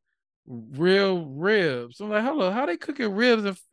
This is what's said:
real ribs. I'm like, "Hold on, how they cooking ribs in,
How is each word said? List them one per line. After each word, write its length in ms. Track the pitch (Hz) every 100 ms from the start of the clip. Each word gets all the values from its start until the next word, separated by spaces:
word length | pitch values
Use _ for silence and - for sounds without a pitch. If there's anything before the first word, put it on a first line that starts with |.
| _ _ _ _ -
real 800 | 120 113 127 175 190 196 180 156
ribs. 760 | 135 180 214 170 127 120 120
I'm 120 | 208
like, 120 | 214
"Hold 200 | 233 311
on, 100 | 185
how 140 | 214 294
they 100 | 339
cooking 340 | - 277 226
ribs 320 | 196 247 226 202
in, 100 | 190 -